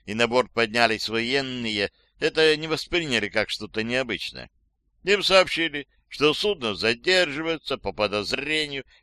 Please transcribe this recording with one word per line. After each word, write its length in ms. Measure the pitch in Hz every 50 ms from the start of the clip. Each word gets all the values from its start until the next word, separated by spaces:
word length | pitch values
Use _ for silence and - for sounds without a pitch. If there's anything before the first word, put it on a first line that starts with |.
| _
и 80 | - 104
на 160 | 110 120 117
борт 240 | 117 127 123 - _
поднялись 560 | 117 117 110 107 120 120 113 110 101 - -
военные, 840 | 110 113 117 120 131 139 135 131 127 123 120 113 107 104 101 95 - _ _ _ _ _ -
это 320 | 160 160 160 160 160 156
не 120 | 151 156 160
восприняли 600 | 156 170 - - 170 175 165 151 127 113 101 101
как 220 | - 110 104 -
что-то 340 | - - 107 98 - 110 110
необычное. 680 | 117 123 127 131 120 104 82 - - - 65 60 - _ _ _ _ _ _ _ _ _ _ _
Им 200 | 170 202 202 170
сообщили, 680 | - 190 190 185 - - 156 165 160 143 147 135 - _ _ _ _
что 260 | - - 135 151 143
судно 400 | - - 208 202 165 123 110 101
задерживается 1040 | 82 90 113 120 120 120 165 185 185 180 151 135 147 160 165 165 151 - - 139 123
по 140 | - -
подозрению 920 | 95 - 104 101 95 104 101 87 110 127 139 143 156 156 151 147 139 139 127 - _ _